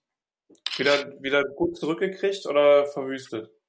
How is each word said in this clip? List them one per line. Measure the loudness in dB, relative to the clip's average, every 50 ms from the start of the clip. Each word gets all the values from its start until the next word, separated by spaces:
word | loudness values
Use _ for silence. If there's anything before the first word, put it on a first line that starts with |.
| _ _ _ _ _ _ _ _ _ _ -20 _ -10 -10 -6
wieder, | 0 2 2 2 2 0 -6 -14 -12 -6
wieder | 0 0 2 0
gut | 0 -2 -2 -2 -2 -2
zurückgekriegt | -4 -6 -6 -4 -2 -4 -4 -4 -4 -4 -4 -4 -4 -6
oder | -2 2 4 6 6 6 6 4
verwüstet? | 2 -4 -8 -8 -6 -8 -10 -10 -10 -10 -10 -10 -12 _ _ _